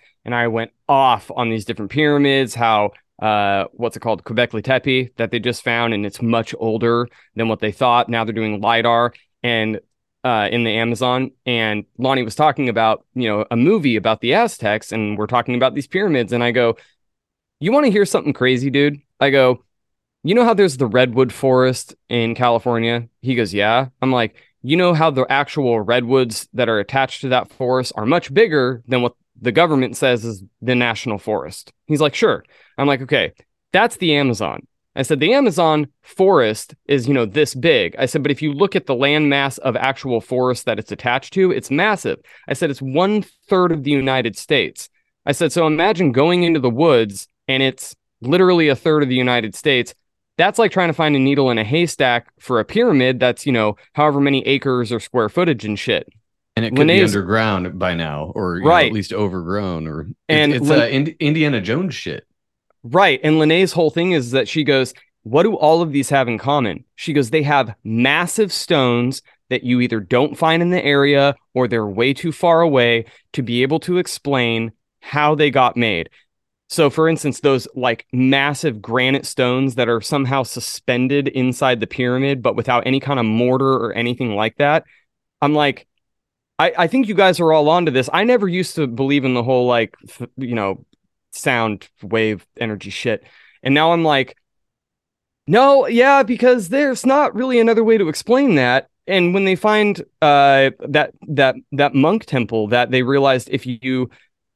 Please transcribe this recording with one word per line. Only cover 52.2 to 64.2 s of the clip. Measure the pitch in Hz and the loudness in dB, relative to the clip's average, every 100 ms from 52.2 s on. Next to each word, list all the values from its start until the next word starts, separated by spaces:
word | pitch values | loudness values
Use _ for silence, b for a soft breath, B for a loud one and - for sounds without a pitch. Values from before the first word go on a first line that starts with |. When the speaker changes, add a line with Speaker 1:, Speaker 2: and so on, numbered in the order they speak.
| - _ | -4 _
Speaker 1:
for | - 123 | -4 -2
a | 107 | 0
pyramid | 208 240 151 127 127 | 0 2 4 2 2
that's, | 123 120 - | 0 0 -2
you | |
know, | 123 107 104 b | 0 0 -4 b
however | - 151 143 | 0 0 2
many | 139 135 110 | 0 0 0
acres | 139 139 127 113 | -2 0 -2 -2
or | 117 | -6
square | - 123 107 | -4 -2 -2
footage | - 175 127 107 | 0 0 0 -4
and | 104 | -6
shit." | - 95 - _ _ _ _ - | -2 -4 -4 _ _ _ _ -6
Speaker 2:
And | 113 | -2
it | |
could | 123 151 | 2 4
be | |
Speaker 1:
Lennay's | 180 180 101 | 4 4 2
Speaker 2:
underground | 90 110 110 95 90 95 | 0 0 0 -2 -4 -4
by | 92 | -4
now, | 85 80 73 78 - | -4 -4 -6 -8 -6
or, | 92 87 | -6 0
you | |
know, | 123 | 2
Speaker 1:
Right. | 175 131 | 4 2
Speaker 2:
at | |
least | 110 98 | -2 -6
overgrown, | 95 104 92 85 98 98 85 80 | -4 -4 -4 -6 -4 -4 -6 -6
or | 76 | -8
it's, | 78 - - | -12 -12 -2
Speaker 1:
And | 156 151 | 2 2
Speaker 2:
it's, | 143 143 | 0 2
Speaker 1:
Len- | 156 | 2
Speaker 2:
uh, | 117 | 2
Ind-, | 135 151 - | 0 -4 -2
Indiana | 151 156 151 127 | -2 0 0 -2
Jones | 92 127 185 | -2 -4 -4
shit. | 123 - 76 - _ _ _ _ _ | -8 -10 -12 -14 _ _ _ _ _
Speaker 1:
Right. | 120 143 190 131 | -2 2 4 2
And | 151 156 | 2 2
Lennay's | 156 165 190 | 4 2 0
whole | 165 160 | 0 0
thing | 170 175 | 0 0
is | 170 | -2